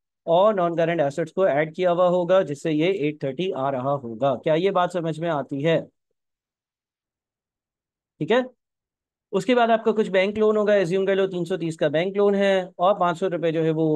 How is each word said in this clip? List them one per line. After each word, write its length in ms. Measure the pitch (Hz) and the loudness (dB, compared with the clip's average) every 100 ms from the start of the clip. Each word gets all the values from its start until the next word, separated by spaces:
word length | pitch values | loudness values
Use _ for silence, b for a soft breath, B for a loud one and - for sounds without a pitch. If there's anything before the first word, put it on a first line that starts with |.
| _ _ - | _ _ 0
और 280 | 170 208 | 4 4
नॉन 220 | 202 170 165 | 2 -2 0
करंट 240 | 165 170 | 0 0
एसेट्स 320 | 139 143 165 | -2 -2 -6
को 140 | - 190 | 0 0
ऐड 280 | 135 160 | 2 -2
किया 160 | 160 180 | -2 0
हुआ 180 | 175 180 | 2 2
होगा 340 | 180 170 185 | 2 2 2
जिससे 300 | 160 143 165 | 2 -4 -2
ये 180 | 151 170 190 147 | 0 0 0 -4
एट 140 | 151 | -4
थर्टी 260 | 139 127 185 | -6 -4 -6
आ 180 | 135 135 | -4 -4
रहा 200 | 135 131 | -2 -2
होगा। 420 | 143 117 110 139 120 | -4 -6 -2 -2 0
क्या 180 | 160 156 | 0 0
ये 140 | 190 | 2
बात 200 | 180 180 | 0 -2
समझ 260 | 180 165 151 | -2 -6 -4
में 80 | 170 | -4
आती 340 | 147 127 139 | -4 -6 -4
है? 180 | 156 156 - _ _ _ _ _ _ _ _ _ _ _ _ _ _ _ _ _ _ _ _ _ _ _ | 0 0 -2 _ _ _ _ _ _ _ _ _ _ _ _ _ _ _ _ _ _ _ _ _ _ _
ठीक 100 | 151 | 0
है। 140 | 240 254 _ _ _ _ _ _ _ _ | 0 0 _ _ _ _ _ _ _ _
उसके 220 | 196 190 | -4 0
बाद 160 | 247 226 | 2 4
आपका 220 | 226 226 | 2 2
कुछ 160 | 214 190 | 0 0
बैंक 280 | 185 196 214 | 0 0 2
लोन 180 | 214 214 | 2 2
होगा, 180 | 208 | 2
एज्यूम 320 | 208 170 190 190 | 2 2 0 0
कर 80 | 196 | 0
लो 100 | 190 | 0
तीन 180 | 180 | -2
सौ 120 | 170 185 | -4 -4
तीस 200 | 165 156 | -6 -2
का 120 | 156 | -2
बैंक 280 | 151 185 196 | 0 -2 0
लोन 180 | 202 | 2
है 160 | 196 196 190 180 - | 2 2 0 -2 0
और 200 | 175 208 | 0 2
पाँच 180 | 175 170 | 0 -2
सौ 100 | 190 | -4
रुपये 220 | 170 165 | -2 -2
जो 100 | 165 | 0
है 80 | 160 | 0
वो 140 | 156 160 | 0 0